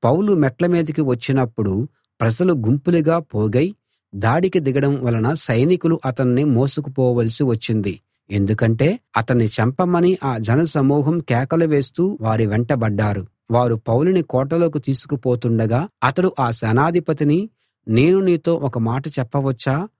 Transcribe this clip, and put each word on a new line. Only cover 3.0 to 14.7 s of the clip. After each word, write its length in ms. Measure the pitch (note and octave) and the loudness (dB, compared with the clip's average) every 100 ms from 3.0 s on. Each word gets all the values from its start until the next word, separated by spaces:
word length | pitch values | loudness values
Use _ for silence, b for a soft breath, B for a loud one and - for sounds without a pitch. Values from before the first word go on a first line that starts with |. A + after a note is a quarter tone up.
| D#3 E3 | 2 0
పోగై 560 | D#3 G#2+ G#2+ A2 E3 G#3 _ _ _ G2+ | -2 -2 0 0 -2 -4 _ _ _ -4
దాడికి 440 | A2 C#3+ F#3 F3+ | 0 2 2 0
దిగడం 440 | C#3 C3+ C#3+ C#3+ | 0 0 0 0
వలన 300 | B2 A#2 A2+ | -2 0 -2
సైనికులు 680 | D#3+ - A2+ C#3+ F3+ E3+ E3 C3 | -4 -2 0 2 2 0 0 -2
అతన్ని 380 | A#2 C3 B2 | -2 0 2
మోసుకుపోవలసి 1000 | D3+ A#2+ C#3 C#3 C#3+ C3 B2+ A#2+ A2+ A2+ | 2 2 0 -2 -6 0 0 2 0 0
వచ్చింది. 560 | C#3 A2+ - A2 G2 E2+ _ _ _ | -2 -2 -2 -2 -2 -6 _ _ _
ఎందుకంటే 680 | G2+ G2 G#2+ A#2 A2+ C#3 A3 _ - | -2 0 2 0 2 0 0 _ -4
అతన్ని 280 | A2+ B2 A2 | 0 0 0
చంపమని 720 | - A2+ C3+ F3+ F3 F3 F#3 | 0 -2 0 0 2 2 0
ఆ 140 | C#3 A#2 | -2 -4
జనసమూహం 800 | A2 B2 E3 D3+ C#3 C#3+ C#3+ E3+ | 0 0 2 0 2 2 2 -2
కేకలు 460 | - A#2+ C3+ E3 E3 | -2 -2 0 0 2
వేస్తూ 520 | D3 C3 - F3+ G#3 | 0 -2 -2 -2 -2
వారి 240 | A2 A2 A2 | -2 0 2
వెంటబడ్డారు. 800 | G#2+ A#2 C#3 A2+ G2+ G#2+ G2+ F2+ _ _ | 0 0 0 0 0 0 -2 -8 _ _
వారు 240 | A#2 B2 A2+ | 0 2 -2
పౌలుని 460 | - A#2 E3 F#3 | 0 0 2 0
కోటలోకి 580 | D#3+ B2+ C3+ E3 E3+ | 0 -2 0 0 0